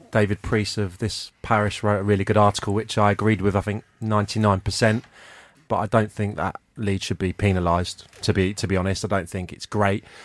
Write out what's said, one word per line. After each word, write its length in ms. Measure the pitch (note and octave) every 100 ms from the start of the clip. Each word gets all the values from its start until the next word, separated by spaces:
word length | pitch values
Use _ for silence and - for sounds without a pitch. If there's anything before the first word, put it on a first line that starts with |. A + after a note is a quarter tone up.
| -
David 300 | A2+ G#2 G#2
Priest 340 | - A2+ G#2 -
of 180 | G2+ F2+
This 320 | A2 - - _
Parish 400 | - A2 G#2 -
wrote 180 | G#2 G#2
a 20 |
really 220 | G2+ G2+
good 120 | G2 G#2
article, 340 | G#2 - -
which 220 | G2+ A2 -
I 120 | G#2
agreed 300 | G2+ G#2 G#2
with, 120 | G2
I 60 | G2
think, 240 | G2+ G2+ - -
ninety-nine 600 | A2 G#2+ G2+ A2 G#2+ F#2+
percent. 440 | - - A2+ A2 - - - - - _ -
But 80 | G2+
I 100 | G#2
don't 240 | A2+ G#2
think 260 | - G#2 G2+
that 220 | F#2 - _ -
Leeds 280 | G#2 G2
should 140 | - F#2
be 140 | F#2+
penalised, 720 | F2 G#2 F#2 F2 E2+ F2+ - - -
to 100 | -
be, 180 | - F#2
to 120 | G#2 F2+
be 100 | F#2+
honest. 280 | F#2 F#2+
I 40 | G#2
don't 200 | G2+ E2+
think 240 | F#2+ F2+
it's 140 | - -
great. 380 | G#2+ G2+ G2+ - -